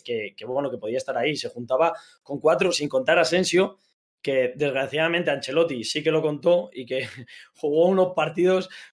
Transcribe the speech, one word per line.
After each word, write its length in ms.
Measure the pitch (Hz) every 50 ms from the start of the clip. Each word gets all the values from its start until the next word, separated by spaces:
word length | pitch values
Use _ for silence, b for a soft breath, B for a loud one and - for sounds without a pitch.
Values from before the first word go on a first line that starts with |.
| -
que, 300 | - 120 113 107 98 -
que, 80 | - 110
bueno, 280 | 120 127 139 143 135 -
que 60 | 104
podía 200 | 104 107 117 131
estar 180 | 127 - 127
ahí. 200 | 120 123 151 147
Se 140 | 127 117 117
juntaba 420 | - 120 123 117 131 135 165 165 - B B B B B B
con 160 | - 139 139
cuatro, 320 | - 151 165 170 190 180 175
sin 160 | - 147 143
contar 300 | 131 131 127 143 170 175
a 40 | 160
Asensio, 560 | - 165 185 185 - 170 180 190 208 - b b b b b _ _ _ _
que 340 | - 139 135 131 127 123 -
desgraciadamente 720 | - 147 143 131 135 135 131 135 151 160 170 170 175 170 151
Ancelotti 540 | 143 135 - 131 139 160 170 165 135 120 107
sí 180 | - - 151 151
que 80 | 160
lo 100 | 156 160
contó 500 | 160 151 147 143 - 170 175 175 175 - -
y 120 | - 127
que 220 | 120 127 131 123
<laughs> 480 | 113 - 135 120 - - - - - _
jugó 320 | - - 147 147 160 170
unos 260 | 180 196 190 185 180 185
partidos 540 | 165 156 156 156 170 175 185 185 185 185 - B B B B